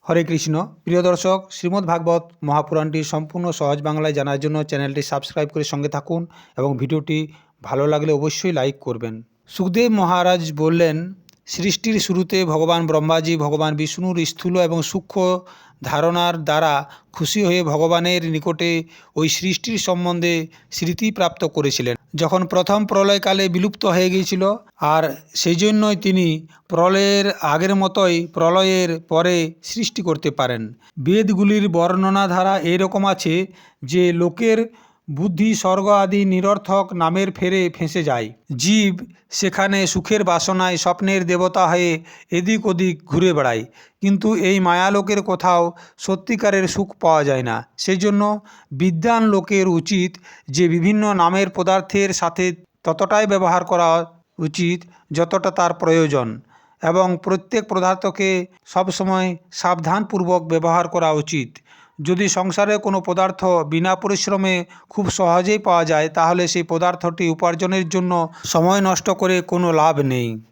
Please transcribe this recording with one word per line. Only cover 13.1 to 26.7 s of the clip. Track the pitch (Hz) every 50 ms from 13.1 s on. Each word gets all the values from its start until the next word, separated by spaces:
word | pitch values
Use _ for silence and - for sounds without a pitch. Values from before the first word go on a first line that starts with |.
| 165 165 156 160 170
ভগবান | 156 147 147 147 151 156 156 151
বিষ্ণুর | 147 156 151 - - 175 185 180 170 160
স্থূল | - - - - 180 175 180
এবং | 175 160 165 165
সূক্ষ্ম | 151 - - 190 - _ - 196 185 180 185 180 185 - - - - - _ _ -
ধারণার | - 151 147 156 170 175 175 175 175 170 165 151
দ্বারা | 151 151 156 160 156 147 139 147 - - - _ _ -
খুশি | - 160 - - 214 202
হয়ে | 175 175 180 175
ভগবানের | 156 143 151 160 165 170 170 170 175 180 180 165
নিকটে | 165 156 156 147 175 165 156 170 170 170 165 165 - - - - _ _
ওই | 151 160 156
সৃষ্টির | - - 180 185 185 - - 240 226
সম্বন্ধে | 202 - - 180 175 175 175 175 175 170 175 170 165 160 160 - - _ _
স্মৃতি | - - 175 165 175 - 220 220
প্রাপ্ত | 214 208 180 165 - - -
করেছিলেন। | 156 - - 143 139 - - 123 120 120 - _ _ -
যখন | 147 165 151 185 185 185
প্রথম | 175 - 180 175 - 202 208 214
প্রলয়কালে | 202 214 196 196 202 202 196 - 202 196 196 190 190
বিলুপ্ত | 175 180 185 208 208 - -
হয়ে | 202 170 180 185 185
গিয়েছিল, | 180 190 185 - 196 185 190 196 208 233 - _ _
আর | - 151 151 156 160 160 156 135 - _ _ -
সেই | - - 185 170
জন্যই | 165 202 214 214 214 214 214 208
তিনি | 175 - 196 185 185 180 165 156 160 165 - _ _ _
প্রলয়ের | _